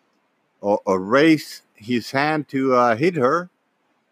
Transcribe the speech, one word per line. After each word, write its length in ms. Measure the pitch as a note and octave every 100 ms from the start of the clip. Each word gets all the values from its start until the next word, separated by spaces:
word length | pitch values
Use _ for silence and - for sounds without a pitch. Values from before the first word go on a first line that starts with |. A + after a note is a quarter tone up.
| _ _ _ _ _ _
or, 220 | G2+ G#2 -
or 140 | F#2+
raise 600 | F#2+ C3 D#3+ D#3 - - _ _
his 340 | G#2 B2 -
hand 380 | C3+ D3 D#3 C#3+
to, 260 | C3+ C3+
uh, 220 | B2 A#2+ A2+
hit 200 | E3+ E3+
her, 360 | B2 E3 F3+ _ _ _ _ _ _